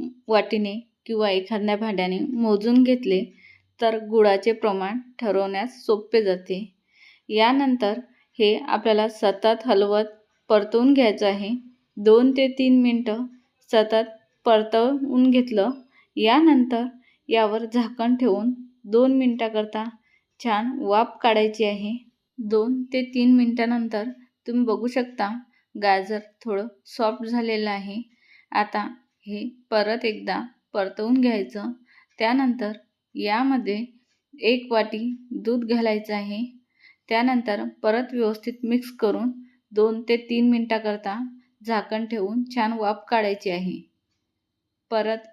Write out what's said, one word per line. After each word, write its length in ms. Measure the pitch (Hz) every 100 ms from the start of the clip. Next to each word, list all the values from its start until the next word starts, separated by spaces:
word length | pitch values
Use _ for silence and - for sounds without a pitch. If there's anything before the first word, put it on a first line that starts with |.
| 165 - -
वाटीने 460 | 220 208 220 202 214 233 _ -
किंवा 240 | 220 208
एखाद्या 460 | 190 185 214 208 208
भांड्याने 440 | 220 185 185 185 -
मोजून 480 | 240 226 208 220 247
घेतले 400 | 254 247 196 185 240 _ _ _ _ -
तर 180 | 226 220 214
गुळाचे 460 | 226 208 196 226
प्रमाण 460 | 226 220 196 190 240 - -
ठरवण्यास 640 | 226 190 196 196 240 - -
सोपे 360 | 214 214 233
जाते. 360 | 202 180 - 190 214 _ _ _ - _ -
यानंतर 720 | 214 226 269 277 247 202 226 - _ _ -
हे 160 | 208 220
आपल्याला 500 | - 214 226 214 220
सतत 560 | 220 208 196 220 226 247
हलवत 400 | 196 202 208 214 - _ _ -
परतवून 440 | 214 208 233 254
घ्यायचं 320 | 277 226 196 202
आहे. 220 | 202 202 247 - _ _ -
दोन 340 | 208 220 262
ते 160 | 269 262
तीन 320 | 262 262 254
मिनटं 440 | 247 233 226 214 247 - _ _ -
सतत 460 | 226 214 220 226 - _ _ 240
परतवून 840 | 220 214 226 240 277 277 254 254
घेतलं. 400 | 247 247 208 208 262 _ _ _ -
यानंतर 680 | 214 262 320 262 247 233 247 - _ _ -
यावर 360 | 226 220 220 226
झाकण 500 | 240 226 - 233 247
ठेवून 380 | 247 196 233 247 - _ 202
दोन 320 | 226 262 262
मिनटाकरता 640 | 254 233 226 214 214 214 226 - _ _ _ _
छान 320 | 240 208 240 262
वाफ 380 | 202 208 226 -
काढायची 420 | 240 214 214 214
आहे. 300 | 214 202 208 240 _ _ _ -
दोन 420 | 208 214 226 262
ते 200 | 254 262 254
तीन 300 | 254 247 247
मिनटानंतर 720 | 233 233 233 240 226 220 240 247 _ _ -
तुम्ही 180 | 240 233
बघू 220 | 208 240
शकता 400 | 254 247 - 202 240 - _ _ 214
गाजर 440 | 202 190 190 214 214 _
थोडं 260 | 233 196 226 _ -
सॉफ्ट 380 | - 220 233 226
झालेलं 440 | 240 226 220 214
आहे. 320 | 202 196 208 240 _ _ _ -
आता 300 | 202 208 208 214 - _ _ 202
हे 160 | 208 247 - -
परत 340 | 220 202 240 240
एकदा 360 | 208 202 190 240 _ _
परतवून 460 | 214 190 196 220 262
घ्यायचं. 500 | 247 214 190 208 220 247 _ _ _ -
त्यानंतर 520 | 226 262 262 240 208 220 _ _ _ -
यामध्ये 680 | 208 214 269 262 196 208 240 _ _ _ _ -
एक 280 | 214 247 247
वाटी 280 | 226 214 220 240 247 - 208
दूध 220 | 214 247 226
घालायचं 480 | 233 226 214 214 208
आहे. 280 | 202 208 247 - _ _ _ _ -
त्यानंतर 540 | 226 254 254 233 208 233 -
परत 300 | 214 220 247
व्यवस्थित 520 | 247 220 220 240 240 226
मिक्स 260 | 240 240 -
करून 360 | 214 196 247 - - _ _
दोन 300 | 208 220 226
ते 160 | 240 233 233
तीन 200 | 233 240
मिनटाकरता 680 | 240 226 220 214 208 208 214 254 - _ _ 220
झाकण 400 | 220 196 220 220
ठेवून 380 | 226 196 233 247
छान 240 | 247 220
वाफ 300 | 226 208 214 -
काढायची 400 | 233 208 202 196
आहे. 300 | 180 185 165 - _ _ _ _ _ _ _ _ _ -
परत 360 | 220 214 220 -